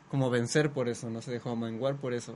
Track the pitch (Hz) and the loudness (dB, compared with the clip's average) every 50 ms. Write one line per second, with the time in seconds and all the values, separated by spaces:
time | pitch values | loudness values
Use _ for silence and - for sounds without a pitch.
0 | - - - 139 131 123 123 120 120 117 - 151 151 151 147 139 123 120 117 - | -10 -2 2 2 4 4 4 2 2 4 4 4 4 4 2 0 0 0 -2 -2
1 | 127 117 113 113 - 131 123 117 - 123 117 113 117 113 113 110 127 135 139 139 | -4 -6 -6 -6 -6 -6 -6 -4 -4 -4 -2 -2 -2 -2 -2 0 0 0 0 0
2 | 139 127 123 120 113 117 113 | -2 -2 -2 -2 -4 -8 -10